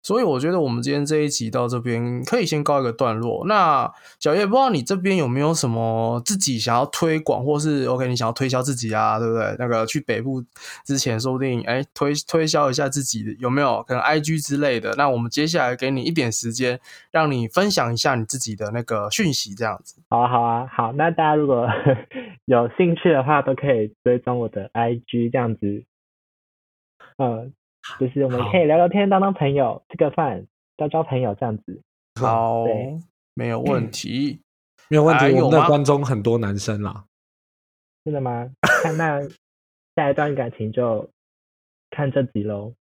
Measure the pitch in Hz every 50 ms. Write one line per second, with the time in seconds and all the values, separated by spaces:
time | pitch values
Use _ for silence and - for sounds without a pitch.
0 | _ - 196 240 254 175 139 127 135 165 185 180 151 131 117 120 120 139 143 147
1 | 143 143 156 151 151 143 - - 117 110 123 127 123 120 123 123 117 123 117 117
2 | 120 120 123 123 127 - - 254 196 156 156 147 147 - 147 139 131 117 113 -
3 | 139 120 110 110 117 117 104 98 - 180 214 208 180 160 147 131 120 - - -
4 | - - - _ - 151 151 190 208 190 214 262 269 254 208 143 117 - 202 190
5 | 175 196 190 180 147 123 120 135 143 156 165 160 - 123 117 113 113 113 113 113
6 | 113 113 117 120 117 - 208 190 - 143 127 113 110 120 117 120 139 143 - -
7 | 170 160 156 156 156 - 127 104 127 143 151 147 151 156 147 139 131 123 127 127
8 | 131 127 123 120 117 113 117 - 135 131 123 127 123 139 135 123 120 110 107 107
9 | 110 107 110 110 117 113 113 113 107 104 104 - 123 120 117 113 110 113 - 151
10 | 143 - 117 110 117 135 131 131 120 _ _ - - - - - - - 139 135
11 | - 135 113 110 123 135 127 127 135 135 123 117 - - 120 131 127 _ _ -
12 | 147 143 147 147 - - - 165 160 156 151 147 147 135 127 135 143 135 131 139
13 | 135 - - 110 107 110 - 113 127 123 127 143 143 131 113 104 - - 127 123
14 | - 139 156 156 147 151 160 156 143 - 143 139 147 139 123 117 104 107 107 135
15 | 143 143 127 120 117 117 - 143 151 160 170 165 135 123 123 123 131 131 135 131
16 | - 156 165 156 131 117 110 - - 117 113 123 127 123 123 123 _ - - -
17 | - _ - 165 156 151 139 123 117 113 - 180 196 208 196 165 131 117 117 113
18 | - 151 131 120 110 - - 131 - 113 107 95 110 104 110 120 117 - 117 107
19 | 104 104 - - 214 160 131 - - 107 98 101 117 110 95 - - - - _
20 | _ _ 113 120 120 123 123 120 117 117 117 117 127 127 - - 120 113 123 147
21 | 156 170 165 165 160 151 151 151 147 139 131 120 117 117 107 - - 147 131 107
22 | - _ - 262 240 220 185 - _ - 127 120 120 113 - - 185 170 170 -
23 | - 180 156 135 127 143 151 143 135 - 135 - - 143 127 113 107 107 _ _
24 | _ 160 123 123 - - 123 123 117 107 - 104 95 - _ 117 117 120 120 120
25 | _ - - 120 117 120 123 131 120 117 110 - - 101 101 110 120 _ _ _
26 | _ _ _ _ _ _ _ _ _ _ _ _ _ _ _ _ _ _ _ _
27 | - _ _ - 135 123 117 110 120 131 - _ _ _ _ _ - - - -
28 | 135 127 131 143 139 131 123 123 117 104 110 185 165 151 156 170 175 175 180 202
29 | 202 196 196 190 196 196 185 - 156 139 139 143 127 113 - - _ _ - -
30 | 160 143 - - 160 135 107 92 98 _ _ _ _ _ _ - 151 147 - 160
31 | 156 - 135 127 127 110 101 - 131 117 107 107 _ - 90 - _ _ _ _
32 | _ _ _ 113 127 117 113 113 113 113 110 117 113 117 110 113 120 131 151 165
33 | 175 _ _ _ _ _ _ 127 120 120 117 113 127 143 139 123 113 110 - -
34 | - - 113 127 143 143 - - _ _ _ _ _ _ _ _ _ _ 151 151
35 | 151 160 160 127 135 139 135 131 131 135 160 156 151 170 147 147 143 131 143 139
36 | 143 127 135 107 101 117 117 117 110 101 101 101 - - 107 104 104 98 98 101
37 | - _ _ _ _ _ _ _ _ _ _ _ _ _ _ _ _ _ _ _
38 | _ 156 151 139 131 127 120 120 120 131 131 _ - - - - 175 165 156 156
39 | 165 160 147 143 143 139 - _ _ _ _ _ _ _ _ _ _ _ _ -
40 | 151 139 139 151 147 147 143 139 123 120 - - 110 110 110 127 123 117 113 107
41 | - - _ _ _ _ _ _ _ _ _ _ _ _ _ _ _ _ - -
42 | 147 135 - 139 131 123 _ 107 101 107 104 101 104 110 120 _